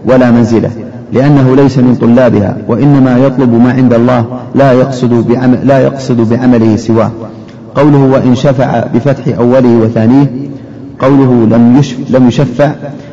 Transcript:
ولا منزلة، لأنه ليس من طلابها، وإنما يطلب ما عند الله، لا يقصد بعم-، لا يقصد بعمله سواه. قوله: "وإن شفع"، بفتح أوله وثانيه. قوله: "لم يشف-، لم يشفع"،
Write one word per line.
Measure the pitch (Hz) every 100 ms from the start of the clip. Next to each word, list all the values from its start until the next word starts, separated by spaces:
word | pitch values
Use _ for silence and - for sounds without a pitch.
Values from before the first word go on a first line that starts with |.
| 107
ولا | 127 123
منزلة، | 120 110 110 - - - - -
لأنه | 117 139 143 127 131
ليس | 139 135
من | 127
طلابها، | 117 117 123 123 110 98 - -
وإنما | 113 143 139 131 123
يطلب | 135 127 123
ما | 117 123
عند | 131 127
الله، | 117 120 123 117 127 120
لا | 131 135
يقصد | 127 127 - 120 120 110
بعم-، | 123 127
لا | 123 131 135
يقصد | 135 - - 117 113
بعمله | 117 127 120 110 104
سواه. | - 113 107 113 - - - - -
قوله: | 131 147 143
"وإن | 135 131 127
شفع"، | 120 147 131 123 117 -
بفتح | 120 139 131 - 117
أوله | 120 131 123 117
وثانيه. | 110 113 113 135 143 123 143 - - - - -
قوله: | 131 139 131 120 107 113
"لم | 120 135
يشف-، | 139 - -
لم | 127 123
يشفع"، | 147 131 - 143 - 143 147 -